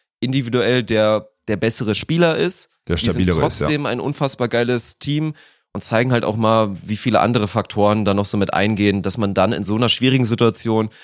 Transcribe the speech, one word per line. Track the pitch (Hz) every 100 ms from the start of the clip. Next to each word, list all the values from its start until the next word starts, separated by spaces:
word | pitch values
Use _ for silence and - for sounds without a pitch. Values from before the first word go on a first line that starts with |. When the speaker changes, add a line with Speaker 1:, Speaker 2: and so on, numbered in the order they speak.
| _ _
Speaker 1:
individuell | 123 135 117 123 110 127
der, | 104 110 107 107 - _ -
der | 110
bessere | 113 - 110 101
Spieler | - 165 170 160
ist. | 175 - - _ -
Speaker 2:
Der | 87
Speaker 1:
Die | -
sind |
Speaker 2:
stabilere | 85 90 80 156
ist, | -
ja. | 73
Speaker 1:
trotzdem | 151 131
ein | 120
unfassbar | 131 143 139 - 117
geiles | 117 120 123 - -
Team | 143 147 156 - - _ _
und | 101
zeigen | - 117 127
halt | 117 -
auch | 107
mal, | 110 113 107 95
wie | - 107
viele | 127 107
andere | 107 120 104
Faktoren | 113 - 107 104 110 101
da | 101
noch | 98
so | 107
mit | 95
eingehen, | - 104 101 104 101
dass | 95 117
man | 101 95
dann | 98
in | 85
so | 98 110
einer | 123
schwierigen | - 127 131 113
Situation | 113 117 - 113 110 110 -